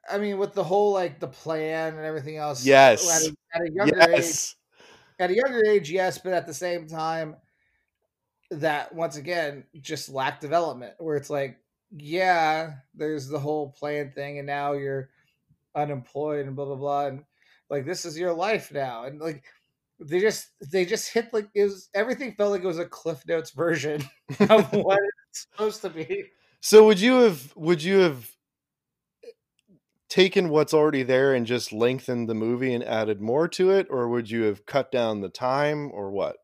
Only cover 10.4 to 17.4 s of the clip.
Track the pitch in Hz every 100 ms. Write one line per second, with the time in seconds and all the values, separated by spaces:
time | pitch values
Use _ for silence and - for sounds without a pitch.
10.4 | 147 165 165 127 117 - 160 147 139 143
11.4 | 139 - _ _ _ 160 147 170 185 175
12.4 | 156 156 160 139 _ - 151 156 135 147
13.4 | 139 151 139 _ 147 147 139 139 143 143
14.4 | 143 143 143 143 139 135 131 _ _ _
15.4 | _ _ _ 151 147 139 123 139 151 147
16.4 | 139 135 139 135 143 143 143 135 _ _